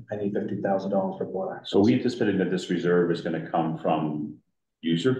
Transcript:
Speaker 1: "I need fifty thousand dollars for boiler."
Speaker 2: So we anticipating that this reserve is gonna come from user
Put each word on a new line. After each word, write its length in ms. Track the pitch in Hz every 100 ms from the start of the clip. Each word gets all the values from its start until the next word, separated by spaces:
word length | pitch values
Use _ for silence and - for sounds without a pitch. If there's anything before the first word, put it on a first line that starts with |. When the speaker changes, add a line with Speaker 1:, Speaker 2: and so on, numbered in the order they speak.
| -
Speaker 1:
"I 60 | 104
need 160 | 101
fifty 260 | 101 - 101
thousand 300 | 98 95 98
dollars 260 | 98 95 -
for 60 | -
boiler." 360 | 92 92 -
Speaker 2:
So 160 | - 95
we 140 | 104
anticipating 440 | 127 123 - 107 92
that 120 | 90
this 180 | 90 -
reserve 400 | 87 85 87 85
is 100 | 82
gonna 280 | 85 80 -
come 280 | 87 80 80
from 560 | 87 80 78 73 73 - _ _ _ _
user 340 | 80 82 131 127